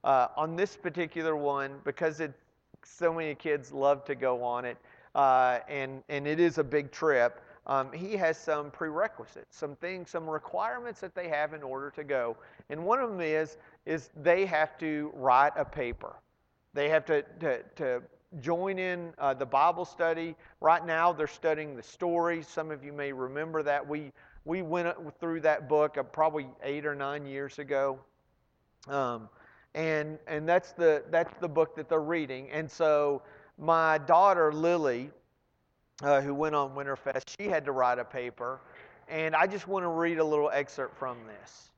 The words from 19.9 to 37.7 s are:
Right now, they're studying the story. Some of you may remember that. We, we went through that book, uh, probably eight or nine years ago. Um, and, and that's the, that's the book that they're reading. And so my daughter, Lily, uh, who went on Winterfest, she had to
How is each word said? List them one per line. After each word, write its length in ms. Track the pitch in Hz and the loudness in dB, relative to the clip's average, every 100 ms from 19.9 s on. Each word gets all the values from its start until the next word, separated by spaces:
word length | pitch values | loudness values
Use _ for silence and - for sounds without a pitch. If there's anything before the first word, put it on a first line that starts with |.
| - 165 165 165 156 - _ | -2 0 0 -4 -10 -20 _
Right 240 | 156 165 170 | 4 4 2
now, 260 | 160 170 | 2 2
they're 140 | 160 143 | 2 -4
studying 500 | - 165 156 151 131 | -2 -2 -2 -4 -12
the 60 | |
story. 600 | - - 175 170 170 170 | -16 -6 -2 0 0 -2
Some 280 | 147 - 156 | -6 -8 -8
of 120 | 151 | -10
you 120 | 139 | -12
may 180 | 147 143 | -8 -8
remember 500 | 131 131 139 160 156 | -6 -6 -6 -4 -2
that. 240 | 147 143 139 | 0 0 -2
We, 260 | 151 147 - - - - | -8 -8 -16 -20 -18 -6
we 160 | 180 | -4
went 340 | 170 175 170 - 156 - | -2 -2 -2 -4 -10 -8
through 220 | 170 165 | -6 0
that 260 | 156 151 143 | 2 2 2
book, 300 | 151 151 143 | 4 4 0
uh, 60 | |
probably 420 | 131 - 156 151 131 131 | -6 2 2 2 -8 -10
eight 240 | 139 143 147 | -6 -4 -4
or 80 | |
nine 320 | 143 139 147 139 | -4 -6 -6 -8
years 320 | 135 139 - | -8 -8 -10
ago. 400 | 139 139 135 131 _ _ _ _ _ _ _ _ - | -2 0 0 -2 _ _ _ _ _ _ _ _ -6
Um, 420 | 139 127 117 107 _ - _ _ | -2 -2 -4 -10 _ -20 _ _
and, 440 | 151 160 156 151 156 - | -4 0 0 -2 -8 -6
and 220 | 151 156 | -4 2
that's 240 | 180 185 | 2 2
the, 320 | - 170 147 - | 2 4 4 2
that's 260 | 165 170 - | 0 0 -4
the 100 | 175 | -2
book 280 | 147 160 - | 2 0 0
that 140 | 151 | -2
they're 100 | 160 | -2
reading. 480 | 151 165 143 131 139 | 0 -2 -4 -8 -8
And 200 | 151 160 | -8 -8
so 500 | - 160 151 147 139 - - - - | 0 2 4 2 0 -6 -20 -20 -6
my 400 | 156 165 160 156 | 2 4 4 2
daughter, 560 | 143 170 196 180 156 | 6 8 8 6 4
Lily, 560 | 151 165 175 147 120 139 - _ _ _ _ _ _ _ - | 4 2 4 2 0 -6 -16 _ _ _ _ _ _ _ -6
uh, 180 | 143 143 | 4 4
who 140 | 139 | 4
went 200 | 139 156 | -2 0
on 160 | 151 139 | 0 -2
Winterfest, 680 | 135 139 135 139 131 - - | -4 -6 -6 -4 -4 -6 -8
she 100 | 202 | -2
had 160 | 170 | -2
to 80 | 143 | 0